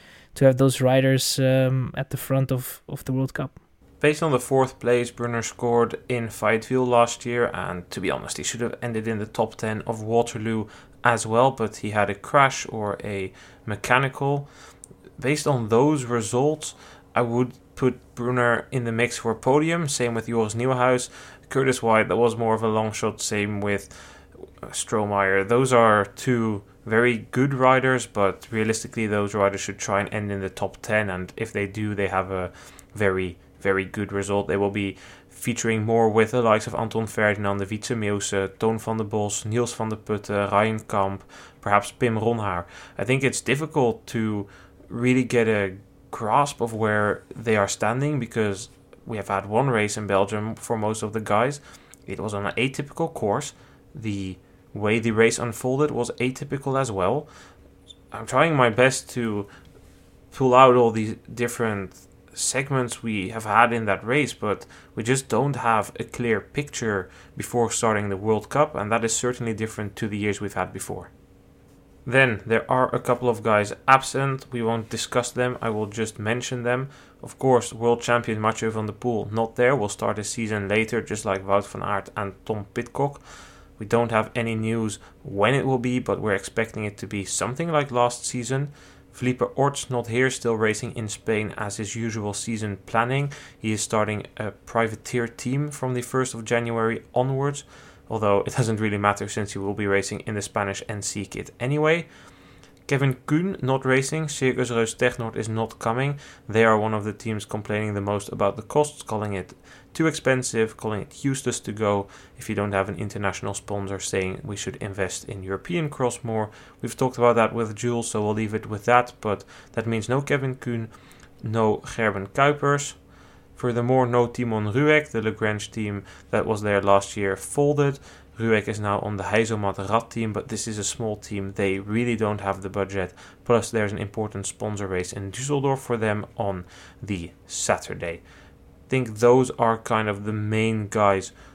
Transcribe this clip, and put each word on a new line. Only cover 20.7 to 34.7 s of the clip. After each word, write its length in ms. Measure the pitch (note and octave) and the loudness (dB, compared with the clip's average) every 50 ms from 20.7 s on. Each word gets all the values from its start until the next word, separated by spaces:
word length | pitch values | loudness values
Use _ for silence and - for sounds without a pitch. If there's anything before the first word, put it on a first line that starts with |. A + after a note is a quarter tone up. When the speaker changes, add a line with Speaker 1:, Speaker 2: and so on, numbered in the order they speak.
| C3 B2 B2 B2+ B2+ B2 - - - - - - - - - - | 2 2 4 4 4 2 0 -4 -10 -18 -20 -20 -20 -20 -16 -4
Speaker 2:
Curtis 340 | - C3 C3+ C3 B2 - | -2 0 2 2 2 2
White, 260 | - A2+ A2 A2 G#2+ - | 2 4 6 6 6 4
that 80 | F2+ | 4
was 200 | G#2+ A#2+ A#2 A2 | 4 4 2 2
more 180 | A#2 A#2 A2+ A2 | 2 2 2 2
of 80 | G#2 | 2
a 60 | A2+ A2 | 2 0
long 240 | A2 A2 A2 A2 | 2 0 0 -2
shot, 280 | G#2 - - A2 G2+ - | -2 -4 -4 -4 -4 -4
same 400 | - - A2 G#2 G2+ G#2 G#2 G2+ | -6 -4 -2 -2 -2 -2 -2 -2
with, 280 | G2+ G#2 G2+ G2 - - - - - - - - - - - - - - - - | -2 0 -2 -2 -4 -8 -16 -20 -20 -20 -20 -20 -20 -20 -20 -20 -20 -20 -18 -16
uh, 40 | - - | -14 -10
Strohmeyer. 800 | - - - - - G#2+ G#2 G#2 G#2 G2+ G2 F#2+ F#2+ G2 G2 G2 | -8 -8 -4 -2 0 0 0 2 2 4 4 4 4 4 4 4
Those 240 | A#2 B2 C3 B2+ | 4 4 4 6
are 320 | B2+ A#2 A#2 A2 G#2+ G#2 G2 | 6 8 8 8 8 6 4
two 580 | - - - - C3+ B2 A#2 A2+ A2 G#2+ G2 - - - - - | 0 -4 -4 -2 0 2 2 2 0 -2 -4 -6 -12 -20 -16 -4
very 420 | A2 A2 A2+ A#2+ B2 A#2+ G#2+ G#2+ - | 0 2 4 4 4 2 0 -4 -4
good 240 | - B2 C3 C#3+ C#3 | 0 2 2 2 2
riders, 520 | B2+ C3 B2+ C3 C3 B2+ C3 C3 B2 A#2 | 4 6 6 6 6 4 2 2 0 -2
but 400 | - - G#2+ G2+ F#2+ F#2 - - - | -4 0 2 2 2 2 -2 -8 -6
realistically 560 | A2+ A2 A2 A2 A2 - - - - A#2 A2 | -2 0 0 0 0 -2 -4 -6 -4 -4 -2
those 280 | G#2 G#2 G#2 G2+ G2+ G#2 | 0 0 0 0 0 2
riders 260 | G#2+ G2 G2 G2 F#2 | 2 2 2 2 0
should 180 | - - G2 - | -4 -8 -8 -6
try 220 | - - G#2 G2 | -4 0 0 0
and 120 | G2+ G2 | 0 -2
end 180 | - G#2+ G#2 G2+ | -4 -4 -4 -4
in 100 | G2+ G2 | -4 -4
the 100 | F#2+ F#2 | -4 -6
top 280 | - - G2+ F#2+ - - | -6 -6 -6 -6 -6 -10
ten, 260 | - - G#2+ G#2+ G#2+ G2 | -4 -2 0 0 0 0
and 240 | F#2 F2+ F#2 F2+ - | -4 -6 -8 -10 -8
if 160 | - A2+ G#2+ | -8 -8 -6
they 140 | - G2+ G2+ | -4 -4 -4
do, 280 | G2 G2 G#2+ G#2+ G#2 G#2 | -4 -4 -6 -4 -4 -2
they 140 | G2 G2+ F2+ | -2 -2 0
have 220 | G2 F#2+ F#2 F#2+ | 0 -2 -2 -2
a 200 | F#2+ F#2 F2+ F2 - - - - - - - - - | -4 -4 -4 -6 -8 -14 -20 -20 -20 -20 -20 -16 -4
very, 440 | G#2 G#2+ F#2+ F#2+ F#2+ F#2 F2+ F2+ - - - _ - | 0 0 2 2 0 -2 -4 -8 -12 -20 -20 _ -4
very 240 | - G2+ G2 F#2+ F#2+ | 0 0 2 2 0
good 280 | F2 - G#2+ G2+ F#2 | -2 -4 -6 -4 -4
result. 360 | G2 G2 F#2+ G2 G2+ G2+ G2 - | -4 -4 -2 0 0 0 0 0
They 80 | E2+ | 0
will 140 | G2 G2+ G2+ | 0 0 0